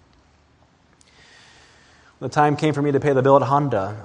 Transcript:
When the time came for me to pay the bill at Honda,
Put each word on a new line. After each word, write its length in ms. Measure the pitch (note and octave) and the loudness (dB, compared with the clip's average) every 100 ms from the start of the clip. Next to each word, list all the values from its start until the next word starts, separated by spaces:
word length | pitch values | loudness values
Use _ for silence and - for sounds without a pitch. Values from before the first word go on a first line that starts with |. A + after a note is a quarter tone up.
| _ _ _ _ _ _ _ _ _ _ _ _ - - - - _ _ _ _ _ - | _ _ _ _ _ _ _ _ _ _ _ _ -20 -20 -20 -20 _ _ _ _ _ -14
When 100 | C3+ | -6
the 60 | D3+ | 0
time 200 | D3 C#3+ | 0 0
came 200 | D#3 C#3+ | -2 -2
for 80 | |
me 80 | C#3+ | -2
to 80 | C#3 | 0
pay 140 | D3 | 0
the 100 | C3+ | 2
bill 140 | C3+ C#3 | 4 4
at 40 | |
Honda, 580 | B2 C#3 D3 G#2+ G2 G#2+ | 4 0 0 -4 -6 -10